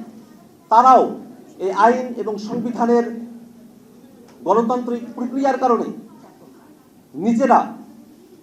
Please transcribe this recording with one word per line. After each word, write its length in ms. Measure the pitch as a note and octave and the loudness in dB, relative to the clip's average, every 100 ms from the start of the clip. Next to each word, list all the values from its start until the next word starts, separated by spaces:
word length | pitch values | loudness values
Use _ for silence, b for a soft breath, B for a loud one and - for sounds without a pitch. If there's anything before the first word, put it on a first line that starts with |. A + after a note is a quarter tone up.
| - - - - - - - | -16 -20 -20 -20 -20 -18 2
তারাও 320 | A3 B3+ A#3+ D3 - - - - - F#3 | 4 8 6 4 -4 -14 -20 -20 -8 -6
এই 60 | G3 A3+ | 2 2
আইন 220 | B3+ B3+ A#3 | 2 -4 -8
এবং 120 | G#3 G#3 G#3+ | -8 -8 -8
সংবিধানের 580 | A#3+ A#3 A#3+ A#3 A#3+ A#3 - - - - - - - - - - - - - D#3+ | -8 -6 -4 0 2 0 -6 -14 -18 -20 -20 -20 -20 -20 -20 -20 -20 -20 -12 0
গণতান্ত্রিক 580 | G#3+ A#3 B3 A#3+ A#3+ A#3 - | 0 2 -2 -4 -8 -8 -10
প্রক্রিয়ার 400 | C#4+ C4+ C#4 B3+ | -6 -2 -2 0
কারণে 240 | B3+ A3 - - - - - - - - - - _ _ _ | 0 0 -2 -10 -18 -20 -20 -20 -20 -20 -20 -20 _ _ _
নিজেরা 460 | C#3+ G#3 A#3 C4 F#3 - - - - - - - - | -4 -2 0 4 4 2 -8 -20 -20 -20 -20 -20 -20